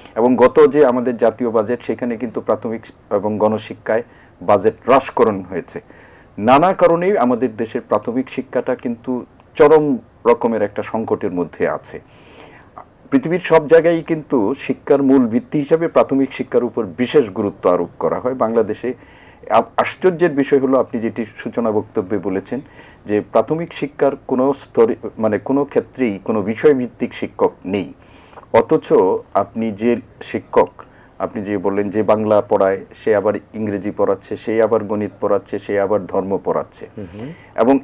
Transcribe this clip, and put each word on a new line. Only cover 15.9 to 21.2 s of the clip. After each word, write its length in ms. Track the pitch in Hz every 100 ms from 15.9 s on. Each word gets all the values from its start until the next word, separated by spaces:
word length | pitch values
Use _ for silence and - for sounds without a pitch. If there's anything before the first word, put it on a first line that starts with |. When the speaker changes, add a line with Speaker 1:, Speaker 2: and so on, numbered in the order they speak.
| 160 151 135 131
Speaker 1:
শিক্ষার 300 | - - 123
উপর 220 | 120 - 101
বিশেষ 440 | 85 123 151 110
গুরুত্ব 400 | 98 101 - 95
আরোপ 180 | 87 85 -
করা 220 | 80 87
হয়। 140 | 123
বাংলাদেশে 600 | 131 113 113 104 107 120 123 - - - - -
আ-, 120 | 110 - -
আশ্চর্যের 540 | 120 - 185 165 175
বিষয় 300 | 143 139 139
হলো, 180 | 131 131
আপনি 220 | - 120
যেটি 240 | 110 101